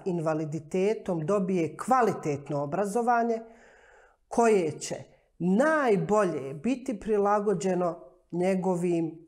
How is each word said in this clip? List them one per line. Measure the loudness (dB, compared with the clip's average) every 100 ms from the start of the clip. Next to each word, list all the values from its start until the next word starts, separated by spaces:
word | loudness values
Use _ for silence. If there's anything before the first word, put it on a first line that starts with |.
invaliditetom | -4 -2 0 -2 -2 -6 -4 0 0 0 -4 -4 0
dobije | 0 0 0 -2 -4
kvalitetno | 0 2 2 0 -4 -4 -4 -4
obrazovanje | -4 -2 -2 0 2 2 2 -2 -6 -20 -20 -20 -20 -20 _ _ _
koje | 2 4 4 2 -4
će | -8 -10 -12 _ _ -4
najbolje | 0 4 4 4 4 2 2 2 2 0 -6
biti | -6 -2 -2 -4 -6
prilagođeno | -2 0 2 2 2 0 0 0 0 -4 -12 -20 _
njegovim, | -2 0 2 0 0 0 0 -2 -6